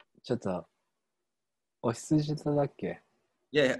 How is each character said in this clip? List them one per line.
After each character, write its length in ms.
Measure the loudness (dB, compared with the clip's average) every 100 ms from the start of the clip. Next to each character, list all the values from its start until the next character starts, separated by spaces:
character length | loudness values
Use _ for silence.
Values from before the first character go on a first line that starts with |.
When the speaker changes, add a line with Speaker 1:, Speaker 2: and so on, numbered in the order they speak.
| _ _
Speaker 1:
ち 100 | -4
ょ 40 | -4
っ 20 |
と、 280 | -2 -6 -8 _ _ _ _ _ _ _ _ _ _ _
お 100 | -4
羊 420 | -2 0 0 2
座 180 | -2 0
だ 100 | 0
っ 100 | 0 -4
け？ 260 | -8 -8 _ _ _ _ _
Speaker 2:
い 60 | 2
や 80 |
い 20 |
や、 100 | 2